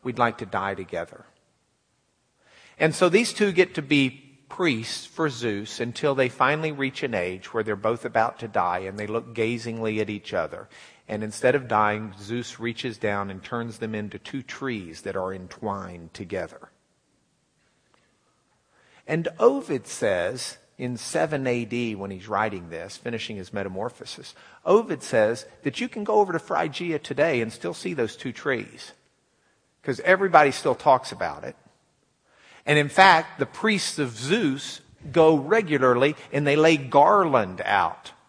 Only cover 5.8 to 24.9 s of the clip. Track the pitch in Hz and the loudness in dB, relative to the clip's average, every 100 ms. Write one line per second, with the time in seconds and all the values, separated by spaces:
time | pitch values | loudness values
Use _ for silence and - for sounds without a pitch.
5.8 | 120 117 151 135 131 - 131 156 160 143 | -8 -2 -2 2 0 2 2 2 -4 -4
6.8 | 135 - 135 110 90 92 - 117 107 101 | -6 -4 -4 -2 -4 -6 -8 -6 -4 -2
7.8 | 110 117 123 113 113 - 113 101 90 90 | -2 -2 -2 0 0 -2 -4 -2 0 -2
8.8 | 95 101 104 113 120 113 113 120 117 113 | -6 -8 -4 -6 -6 -4 -2 -2 -6 -6
9.8 | 113 107 104 104 - 95 78 80 - - | -4 -2 -4 -6 -4 -4 -4 -8 -18 -20
10.8 | - _ - 107 107 - 127 139 123 107 | -20 _ -10 -8 -6 0 2 2 2 2
11.8 | 107 107 110 98 101 120 120 - 117 113 | 2 0 -6 -14 -8 -8 -8 -8 -8 -6
12.8 | 131 107 107 101 98 95 - 120 117 107 | -8 -4 -2 -2 -4 -8 -8 -6 -6 -8
13.8 | 110 107 104 95 - 135 120 - 135 113 | -8 -6 -8 -12 -12 -12 -12 -10 -6 -6
14.8 | 87 80 - 95 92 95 90 - 110 98 | -10 -12 -8 -6 -6 -8 -12 -10 -6 -6
15.8 | 95 87 82 - 92 95 82 - - _ | -8 -14 -16 -14 -8 -8 -8 -14 -20 _
16.8 | _ _ _ _ _ _ _ _ _ _ | _ _ _ _ _ _ _ _ _ _
17.8 | _ _ _ _ _ _ _ _ _ _ | _ _ _ _ _ _ _ _ _ _
18.8 | _ _ - 156 165 - 233 277 240 135 | _ _ -4 -2 -2 4 4 4 -4 -6
19.8 | - - 117 90 90 127 - - _ _ | -6 -2 0 2 0 -4 -10 -12 _ _
20.8 | 123 120 - 156 156 147 131 120 110 120 | -8 -6 -4 -2 0 0 0 -2 -2 -4
21.8 | 117 104 98 95 104 101 110 98 85 82 | -4 -4 -8 -10 -4 0 0 -2 -10 -12
22.8 | 92 - 123 117 - 104 90 104 98 95 | -12 -12 -8 -8 -8 -10 -8 -6 -6 -6
23.8 | 113 - - - - - - - - 196 | -8 -10 -16 -16 -18 -20 -20 -8 4 4
24.8 | 233 | 4